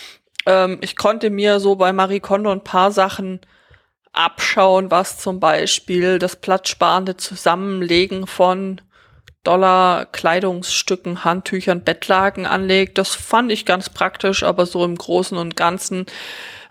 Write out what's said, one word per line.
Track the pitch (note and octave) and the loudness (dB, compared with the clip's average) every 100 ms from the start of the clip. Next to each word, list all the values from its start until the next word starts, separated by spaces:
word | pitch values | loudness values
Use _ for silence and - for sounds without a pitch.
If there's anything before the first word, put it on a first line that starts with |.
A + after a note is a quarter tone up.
| - - _ - - | -20 -20 _ -4 2
ähm, | F#3+ F#3 F3+ | 4 2 -2
ich | - - | -8 0
konnte | G#3 A3+ A3 | 0 2 -2
mir | G3+ G#3 G3+ | 0 2 4
so | G3 G3 | 2 2
bei | F#3 | 2
Marie | F#3+ F#3+ G3+ | 2 0 -2
Kondo | - G3+ G#3+ | -2 0 0
ein | G3 | -4
paar | - F#3 F#3+ | 0 2 4
Sachen | G#3 F#3+ - F#3+ F#3 _ _ _ _ _ _ _ | 4 0 -2 -8 -10 _ _ _ _ _ _ _
abschauen, | - E3+ - - - F#3+ F#3 F#3+ | -2 -2 0 -2 2 4 4 2
was | E3+ F#3+ - | 0 0 -6
zum | G3 F#3 | -8 0
Beispiel | D#3+ D#3 D#3+ - - F3+ F3+ F#3 | 2 2 0 -4 -2 0 2 0
das | F3 - | -2 -4
platzsparende | - F#3+ - - F3 F3 F#3+ F#3 | -2 -2 -2 0 2 2 -2 -6
Zusammenlegen | - F#3 F3 F3 G3 F#3+ F3 F3 F#3 F#3+ F#3 | -10 -4 0 0 -2 -4 0 0 0 -4 -6
von | - F#3 F#3 F#3+ F#3+ _ _ _ _ _ _ | 2 2 2 -4 -10 _ _ _ _ _ _
Dollar, | - F3+ F#3+ F#3 F#3 F3 - | 0 2 4 4 4 2 -4
Kleidungsstücken, | - E3+ F3 F#3+ F3+ F#3 - - F#3 F3 F3 | -2 0 0 0 -4 -4 -4 -2 -4 -6 -4
Handtüchern, | E3+ F3+ - F#3+ F#3+ F3 | -2 -2 -2 -4 -2 0
Bettlaken | D#3+ E3 - F#3+ G3 G3 F#3 | -2 -2 2 2 2 -2 -4
anlegt. | F#3 F#3+ F#3+ F#3+ - | -2 2 2 2 -2
Das | F#3+ | -2
fand | - - A3+ B3 | -4 0 0 2
ich | G#3+ - | -2 0
ganz | F#3 - | -2 -2
praktisch, | - F3+ - F#3+ G3 | -4 -4 -2 -2 0
aber | - F3+ F3 | 0 2 0
so | F3+ | 0
im | F3 F3 | -2 -4
Großen | - F3+ F#3 F3+ | -2 -2 -2 -4
und | E3+ E3 | -6 -2
Ganzen, | E3+ F#3 - F#3 F#3 - - - - - - | -2 -2 -6 -8 -8 -12 -16 -16 -16 -18 -6